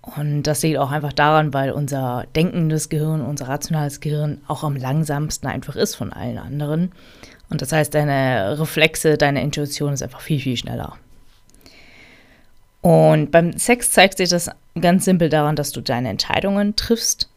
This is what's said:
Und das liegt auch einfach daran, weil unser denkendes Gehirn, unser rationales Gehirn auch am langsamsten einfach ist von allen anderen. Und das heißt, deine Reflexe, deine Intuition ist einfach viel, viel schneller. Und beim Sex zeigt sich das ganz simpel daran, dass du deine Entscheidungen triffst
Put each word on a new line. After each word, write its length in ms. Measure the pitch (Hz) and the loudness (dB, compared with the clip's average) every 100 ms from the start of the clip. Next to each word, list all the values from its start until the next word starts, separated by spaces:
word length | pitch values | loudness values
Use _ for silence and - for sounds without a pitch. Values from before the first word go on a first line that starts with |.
Und 420 | - - 147 147 | -12 -6 -2 -2
das 200 | 147 151 | 0 0
liegt 140 | 160 139 | 0 0
auch 140 | 135 | 0
einfach 220 | 147 143 | -2 -4
daran, 400 | 131 147 156 156 | 2 4 4 2
weil 180 | 143 135 | 0 -2
unser 540 | - 139 139 127 120 - 156 | -2 -4 -4 -4 -4 -4 0
denkendes 540 | 170 - 160 156 - | 0 0 0 -2 -2
Gehirn, 320 | 156 151 156 | -2 -2 -2
unser 260 | 143 147 127 | -4 -6 -6
rationales 520 | 139 - 160 147 143 | -6 -2 -2 -2 -4
Gehirn 420 | 151 147 151 - - | -4 -2 -2 -6 -8
auch 160 | 147 | -6
am 120 | 156 139 | -4 -4
langsamsten 720 | 131 151 156 143 151 - 135 | -2 -2 0 -2 -4 -6 -6
einfach 280 | - - - | -8 -8 -4
ist 200 | 202 - | -4 -4
von 180 | 101 | -10
allen 240 | - 120 117 | -8 -10 -10
anderen. 540 | - 143 147 156 180 - - - - - - | -8 -6 -4 -2 -2 -6 -20 -20 -20 -20 -8
Und 120 | 156 | -8
das 100 | 131 | -2
heißt, 220 | 156 151 | 0 2
deine 680 | 151 147 139 131 123 95 147 | 0 2 2 2 2 0 -2
Reflexe, 580 | 156 - 156 - 160 147 | -2 2 2 2 2 4
deine 260 | 143 143 | 4 2
Intuition 500 | 147 151 147 - 147 | -2 -4 -6 -4 -4
ist 80 | 139 | -4
einfach 200 | - - | -6 -12
viel, 180 | - 151 | -4 -2
viel 180 | 131 117 | -2 -4
schneller. 400 | - 120 - - _ - - _ _ _ - - - - - - _ _ _ - _ _ | -6 -8 -10 -14 _ -20 -20 _ _ _ -20 -20 -20 -20 -20 -20 _ _ _ -20 _ _
Und 500 | 175 160 156 156 147 | 4 6 8 6 6
beim 260 | 170 170 - | 4 4 -2
Sex 340 | - 240 - | 0 0 2
zeigt 260 | - 190 - | 4 4 4
sich 120 | 180 | 0
das 200 | 175 170 - _ - | 0 -2 -12 _ 0
ganz 260 | 170 185 185 | 4 4 4
simpel 240 | 185 165 | 4 4
daran, 280 | 151 147 151 | 4 2 0
dass 140 | 143 | -2
du 100 | - | -6
deine 280 | 110 120 123 | -4 -2 -2
Entscheidungen 680 | 95 - - 196 196 208 214 | -4 -2 0 0 0 0 -2
triffst 540 | - 226 - - - | 0 0 0 -4 -8